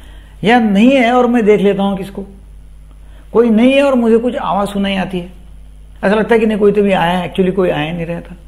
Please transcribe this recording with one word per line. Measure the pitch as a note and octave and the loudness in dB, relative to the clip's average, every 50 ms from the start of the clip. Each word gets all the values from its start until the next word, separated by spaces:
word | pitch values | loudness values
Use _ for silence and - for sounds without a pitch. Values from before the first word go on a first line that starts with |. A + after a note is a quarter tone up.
| - - - - - - - - E3 | -20 -20 -20 -20 -20 -20 -12 -4 0
या | G3+ A#3+ A#3+ | 2 2 2
नहीं | A3+ G#3 G3 G3 A3+ B3+ | 2 2 2 4 4 4
है | C#4 C4 A#3 A3+ | 4 4 2 2
और | B3+ B3 B3 | 2 2 2
मैं | A#3+ A#3+ A#3+ G#3+ | 2 0 0 2
देख | G3+ G#3 F3+ | 2 2 2
लेता | F#3 G3+ G3 G3 G3 | 2 0 0 0 -2
हूं | G3 G3 | -4 -4
किसको, | F#3 F#3+ - - G3+ F#3+ - - - - - - - - - - - - - - - - - - - - - - | -6 -8 -10 -12 -14 -14 -16 -16 -20 -20 -20 -20 -20 -20 -20 -20 -20 -20 -20 -20 -20 -20 -20 -20 -20 -12 -4 0
कोई | G#3+ A#3+ A#3 | 0 2 2
नहीं | G#3+ G#3+ A#3+ C4 C4+ | 2 2 2 2 2
है | C#4 C#4+ | 2 2
और | C#4 C4 | 2 2
मुझे | A#3+ A#3 A3+ A3+ | 0 2 2 2
कुछ | A3+ A#3 B3 A3+ | 2 0 -2 -4
आवाज | - - E3+ E3+ G3 G3+ | -6 -6 -4 -4 -4 -4
सुनाई | G3 G3+ G3+ G3 G3 G3 | -4 -4 -4 -4 -4 -4
आती | F#3+ F3+ F#3+ F#3+ F3+ | -4 -4 -6 -6 -8
है, | F3 F#3 - - - - - - - - - - - - - - - | -10 -10 -14 -20 -20 -20 -20 -20 -20 -20 -20 -20 -20 -20 -10 -4 -2
ऐसा | F#3+ G#3 | 0 0
लगता | A3 G3+ A3 A#3 | 0 2 2 2
है | A3 | 2
कि | A3+ | 2
नहीं, | A3 A3 | 0 0
कोई | G3 G#3 G3+ | 2 2 2
तो | F#3+ G#3 | 2 2
भी | G3+ G3+ | 2 2
आया | F#3 E3+ E3 E3+ F3+ | 0 0 0 0 -2
है, | F#3 F3 D3+ | -2 -4 -4
actually | - - F#3 F3+ F#3 | -2 -2 -2 0 0
कोई | G3+ F3+ F3 | 0 -2 -2
आया | D#3+ D3 D3+ D#3 F3 | -2 -4 -4 -6 -6
नहीं | E3+ E3 | -8 -8
रहता।" | E3 E3+ E3+ E3 - F3+ - - | -8 -10 -12 -12 -16 -18 -20 -20